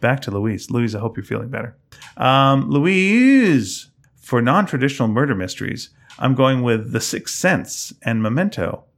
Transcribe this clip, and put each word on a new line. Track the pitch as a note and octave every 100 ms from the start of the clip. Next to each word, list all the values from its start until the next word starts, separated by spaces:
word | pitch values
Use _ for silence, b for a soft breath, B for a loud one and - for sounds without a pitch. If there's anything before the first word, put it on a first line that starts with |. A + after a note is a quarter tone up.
back | A2+ C3+
to | -
Louise. | G2+ G#2+ G2 -
Louise, | A#2+ A#2 G#2
I |
hope | A2+ A2+
you're |
feeling | G#2+ A2+ A2+
better. | A#2+ A2+ - _ B B -
Um, | B2+ C3+ C3+ C#3 C#3
Louise, | C#3+ D#3 F#3+ F#3+ A3 B3+ C4+ A3+ C#3+ G2+ - - _ _ _
for | - B2
non-traditional | A#2+ D#3+ G3 C#3+ C3+ C3+ A#2
murder | A2 C#3+ G#2+
mysteries, | F#2 - G#2+ C3+ - B B B
I'm | B2+ C3
going | C3 C3
with | B2 A2+ A2+
The | A#2+
Sixth | - - - -
Sense | F3+ F3 - - - -
and | - A2+
Memento. | A2 B2 G3 - F2+ - _